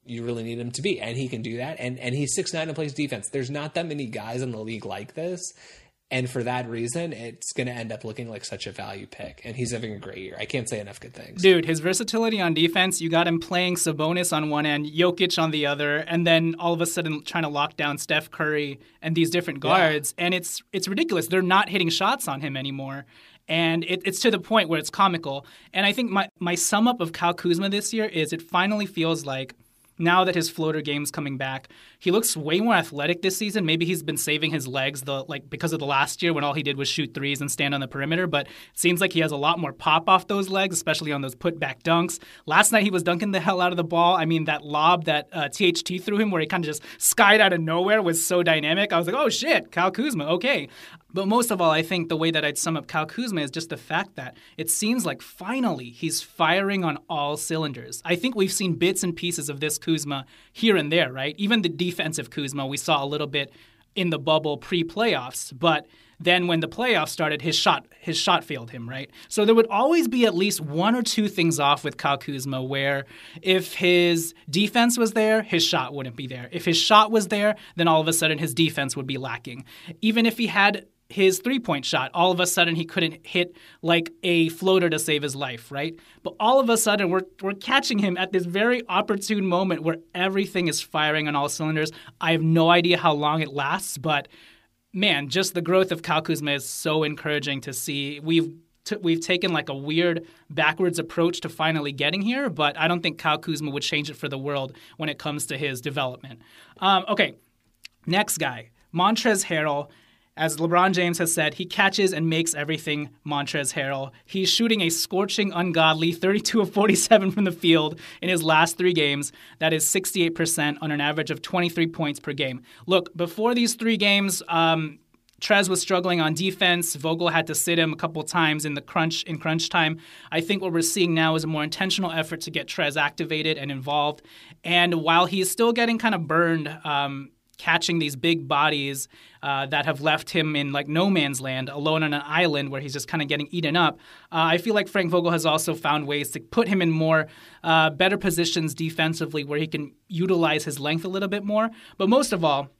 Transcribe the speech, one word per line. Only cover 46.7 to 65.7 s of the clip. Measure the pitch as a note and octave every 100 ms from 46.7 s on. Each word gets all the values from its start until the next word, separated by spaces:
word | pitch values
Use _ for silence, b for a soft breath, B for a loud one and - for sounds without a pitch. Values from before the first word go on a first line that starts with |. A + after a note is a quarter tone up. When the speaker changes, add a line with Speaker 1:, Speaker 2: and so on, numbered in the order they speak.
| D3+ B B
Speaker 2:
skied | - - G3+ G#3+
out | G3
of | F3
nowhere | D#3+ E3 F#3+ A3
was | F3+ E3
so | - F3+
dynamic. | E3+ D#3 D3 F3 G#3
I | E3+
was | E3+
like, | B3
"Oh | C#4+
shit, | A3 C#4 A#3 -
Kyle | E3+ F#3
Kuzma, | F#3+ D4 G#3 D3
okay." | F3 A#3+ A#3 C#3 B B B _
But | F#3 G3
most | A#3 A#3
of | G3
all, | E3
I | D#3
think | D#3+ F#3 E3
the | D#3+
way | E3
that | D#3+
I'd | D3+ D3
sum | E3+ D#3+
up | -
Kyle | D#3+
Kuzma | D3+ - A#3+ F3+
is | C#3+
just | D3+ E3
the | C#3+
fact | - D#3+ G3
that | - C3 B B B
it | E3
seems | - G#3+ B3+
like | F3 C3+
finally | - - F#3 C4 A#3+ C#3+ A#2+
he's | A#2+ D#3+ D#3+
firing | - - D#3+ F3+ G3 G3
on | E3+ D3 -
all | D#3+ C#3+ D3+
cylinders. | - D#3+ D#3 A#2+ B2 -
I | E3
think | E3+ B3+ A3
we've | F#3+
seen | - F#3+
bits | D#3+ F3 F#3
and | F3+
pieces | E3+ F3 E3+ C#3+
of | C#3
this | D3+ -
Kuzma | - D#3+ D3 C#3 C3 b b
here | - A3+ F#3
and | D3
there, | E3 C#3
right? | C3 C#3 D#3
Even | G3+ A3+
the | F3
defensive | C#3+ F3+ E3+ D#3+ D#3+ B2+
Kuzma | - C#3 C#3
we | C3+ C#3
saw | - D3
a | C#3
little | D3 D3
bit | C#3+ C#3 b b b b -
in | F3+
the | D#3
bubble | C#3 D#3 D#3 C#3+
pre-playoffs, | - F3+ E3 G#3 A3+ D3 B2 - - B2+
but | E3